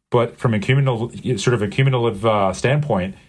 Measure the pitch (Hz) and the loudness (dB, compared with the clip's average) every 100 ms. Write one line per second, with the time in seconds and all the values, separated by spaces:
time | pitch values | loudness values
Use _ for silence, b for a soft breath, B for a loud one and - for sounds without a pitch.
0 | _ 120 117 - 123 107 113 139 135 113 | _ 0 0 -2 -2 0 0 2 2 -2
1 | 117 - 123 113 127 117 101 - 135 127 | -6 -6 -4 -2 0 0 0 0 0 2
2 | 117 98 113 104 95 92 123 147 147 95 | 0 0 0 2 2 0 0 0 0 -2
3 | 95 b | -2 b